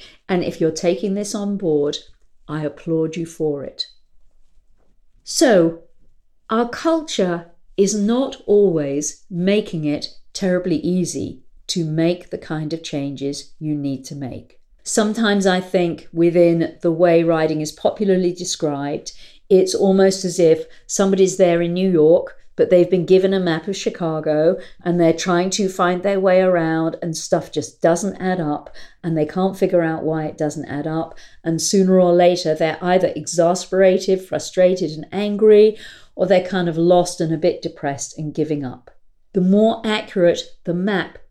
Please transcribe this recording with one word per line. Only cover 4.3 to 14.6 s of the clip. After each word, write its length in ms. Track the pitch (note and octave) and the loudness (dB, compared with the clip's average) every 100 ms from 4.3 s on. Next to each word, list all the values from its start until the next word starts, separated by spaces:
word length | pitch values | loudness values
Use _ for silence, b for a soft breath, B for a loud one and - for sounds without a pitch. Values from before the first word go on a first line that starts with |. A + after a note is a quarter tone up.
| _ - - _ _ _ _ _ _ | _ -20 -20 _ _ _ _ _ _
So, 580 | - - D4+ G3 E3 - - - - _ _ _ - | -10 0 4 4 2 -2 -14 -20 -20 _ _ _ -6
our 180 | A3 A#3+ | -4 -4
culture 840 | - E4 D#4+ D#4 - F#3 F3 - - - - | -4 -2 -2 -2 -2 -2 -4 -10 -20 -10 0
is 180 | F#3+ | 0
not 480 | G#3+ G3+ A#3+ C4+ - - | 0 0 0 -2 -6 0
always 760 | G#3 G3 D#3+ C#3+ C#3+ D3 - - | 2 4 0 -2 -4 -6 -10 -12
making 560 | F3 F#3 G#3 G#3+ E3 D3+ | -4 0 0 -2 -4 -4
it 320 | C#3+ - - - | -4 -8 -16 -18
terribly 440 | - F#3+ F3+ F#3 D#3+ | -6 -2 -2 0 -2
easy 680 | E3+ F3+ E3+ C3+ - - - - - | -2 -2 -2 -6 -10 -12 -20 -18 -8
to 180 | F#3 D#3+ | -6 -4
make 460 | D#3 E3 F3 - | 0 0 -2 -6
the 60 | - | -12
kind 340 | - D#3 D#3 | -8 -8 -6
of 80 | D#3+ | -8
changes 720 | - D3 C#3 C3+ C#3 C#3+ - - | -8 -6 -6 -6 -8 -8 -12 -10
you 160 | D#3 D3 | -6 -4
need 280 | C#3 C3 - | -4 -8 -10
to 100 | C#3+ | -12
make. 440 | C3 - - - | -12 -12 -18 -20